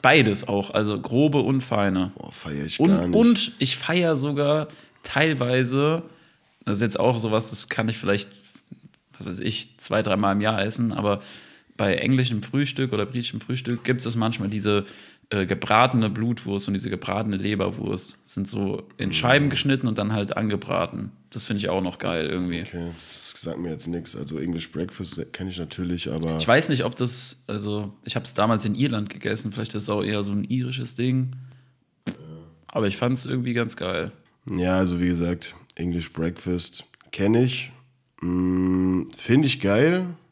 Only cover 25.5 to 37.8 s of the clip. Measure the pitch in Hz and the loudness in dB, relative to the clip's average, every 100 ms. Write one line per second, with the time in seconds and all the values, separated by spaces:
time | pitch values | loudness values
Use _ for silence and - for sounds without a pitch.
25.5 | 90 80 - 90 87 - 78 82 80 80 | -8 -10 -6 -4 -4 -4 -2 -2 -2 4
26.5 | 131 165 135 123 - 123 - - - - | 4 4 0 0 -2 -4 -2 -6 -10 -8
27.5 | 104 104 104 104 - - 123 - - 110 | -6 -4 -4 -6 -10 -6 -6 -4 0 2
28.5 | 113 107 104 139 113 101 101 104 107 107 | 2 0 0 0 0 -4 -6 -4 -2 -4
29.5 | 104 113 107 98 104 98 104 101 101 - | -6 -6 -6 -2 0 0 -2 0 -2 -2
30.5 | 127 123 127 123 - 127 131 127 - - | -2 -2 -4 -8 -2 0 0 0 -6 -16
31.5 | - _ _ _ _ - - - - - | -20 _ _ _ _ -12 -12 -14 -18 -20
32.5 | _ - - 104 101 123 127 127 131 123 | _ -8 -2 0 0 0 0 0 -2 -2
33.5 | 120 117 - 90 87 90 - _ _ - | -2 -2 -4 -4 -2 -4 -8 _ _ -6
34.5 | 101 90 95 92 87 90 87 85 87 - | -2 2 4 2 2 0 0 0 -2 -8
35.5 | - - - 87 87 80 - 82 87 - | -16 -20 -6 -4 -2 -6 -4 -4 -4 -4
36.5 | 87 - - - _ - - 98 113 127 | -2 -4 -8 -14 _ -16 0 4 6 4
37.5 | 127 - - | 0 -8 -14